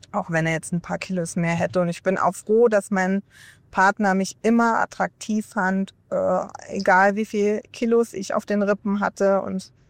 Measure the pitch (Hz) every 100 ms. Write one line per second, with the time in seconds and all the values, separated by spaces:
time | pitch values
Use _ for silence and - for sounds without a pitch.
0 | - 202 180 165 160 160 - 175 - 175
1 | - 185 165 180 170 170 185 185 175 170
2 | 190 190 156 - - 220 240 208 - 190
3 | 185 196 - - - - _ - 190 214
4 | 202 190 190 - 220 233 233 226 - -
5 | 185 - - 214 - 214 185 190 196 -
6 | - 185 190 185 - - - 202 196 185
7 | 202 202 220 208 208 208 - - 233 233
8 | 233 - 202 214 - 208 202 208 202 202
9 | 196 - 196 196 - 190 - _ _